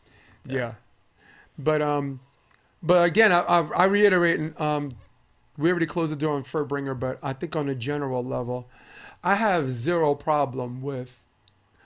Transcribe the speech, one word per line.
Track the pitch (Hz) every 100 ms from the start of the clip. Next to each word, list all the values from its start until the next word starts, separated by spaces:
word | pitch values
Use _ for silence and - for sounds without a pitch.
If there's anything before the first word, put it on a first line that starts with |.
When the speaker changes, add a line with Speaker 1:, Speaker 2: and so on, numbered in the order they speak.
| _ _ _ _ -
Speaker 1:
Yeah. | 131
Speaker 2:
Yeah. | 117 110 _ _ _ _ _ - _ -
But, | 135 156
um, | 147 147 143 131 - _ _ _ _ _
but | 160 180 175
again, | 180 220
I, | 175
I, | 185 175 151 160
I | 190
reiterate, | 202 208 185 170 165
and, | 156 160
um, | 156 147 143 127 - _ _ _ _ -
we | 160
already | 180 165
closed | 175 160
the | 151
door | 156 143
on |
Furbringer, | 131 160 143 143 139 131
but | 127 131
I | 143
think | 131 156 160
on | 143
a | 131
general | 123 147 139 127
level, | 127 127 120 123 120 - - - - -
I | 175 202
have | 220 180 135
zero | 123 127 175 156 143
problem | - 151 135 127 123 123
with | 135 131 123 - _ _ _ _ _ _